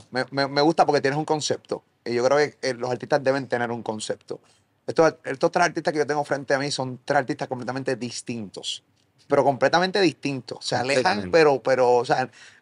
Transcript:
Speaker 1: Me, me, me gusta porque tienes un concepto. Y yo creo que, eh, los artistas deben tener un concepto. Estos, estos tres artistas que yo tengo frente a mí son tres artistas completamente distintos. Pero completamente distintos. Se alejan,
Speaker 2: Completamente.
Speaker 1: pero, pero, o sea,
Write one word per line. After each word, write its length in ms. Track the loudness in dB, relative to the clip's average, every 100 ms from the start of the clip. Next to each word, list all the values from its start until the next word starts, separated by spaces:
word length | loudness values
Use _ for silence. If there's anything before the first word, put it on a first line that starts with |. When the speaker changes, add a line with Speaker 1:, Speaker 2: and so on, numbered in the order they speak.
| -8
Speaker 1:
Me, 140 | -6 -4
me, 160 | -2 -2
me 140 | 2
gusta 240 | 2 4 4
porque 160 | 2
tienes 160 | 2 0
un 80 | -2
concepto. 580 | -2 -2 -6 -6 -10 _ _ -6
Y 80 |
yo 100 | 0
creo 140 | 2 2
que, 200 | 2 -2
eh, 120 | -6 -4
los 160 | -4
artistas 320 | -6 -2 0
deben 240 | 2 0 -2
tener 240 | -4 -2
un 100 | -4
concepto. 560 | -6 -6 -6 -10 -12 -16 _ _ _ _ -2
Estos, 300 | 4 4 2 -8
estos 260 | -2 0
tres 140 | 2 0
artistas 260 | 0 -2
que 40 | -2
yo 60 | -2
tengo 160 | -2
frente 300 | -4 -4 -2
a 60 | -2
mí 100 | -2
son 280 | -4 -6 -6
tres 140 | -2 0
artistas 280 | 0 -4 -6
completamente 480 | -8 -6 -6 -4 -4
distintos. 880 | -6 -10 -10 -10 -10 -12 -10 -12 _ _ _ _ 0
Pero 160 | 2
completamente 560 | 2 2 2 2 0 2
distintos. 640 | 0 0 -6 -8 -10 -12
Se 120 | -6 -4
alejan, 280 | 0 2 2 0
Speaker 2:
Completamente. 100 | 2 4
Speaker 1:
pero, 240 | 6 4
pero, 320 | 2 2 4 4
o 100 | 2
sea, 240 | 0 -2 -8 -20 -18